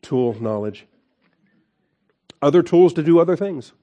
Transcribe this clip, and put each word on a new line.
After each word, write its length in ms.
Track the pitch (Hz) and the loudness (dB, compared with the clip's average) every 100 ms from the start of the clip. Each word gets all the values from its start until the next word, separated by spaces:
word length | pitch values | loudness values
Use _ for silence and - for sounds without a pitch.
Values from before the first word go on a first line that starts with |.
tool 340 | - 131 120 110 | -6 -4 -4 -4
knowledge. 440 | 113 107 104 101 _ _ _ _ _ _ _ _ _ _ _ _ _ _ _ - | -8 -8 -8 -12 _ _ _ _ _ _ _ _ _ _ _ _ _ _ _ -4
Other 220 | 143 165 | 2 2
tools 300 | 170 175 180 | 2 4 4
to 100 | 170 | 2
do 160 | 151 170 | 2 2
other 180 | 170 175 | 2 -2
things. 340 | 202 165 - _ | -6 -10 -14 _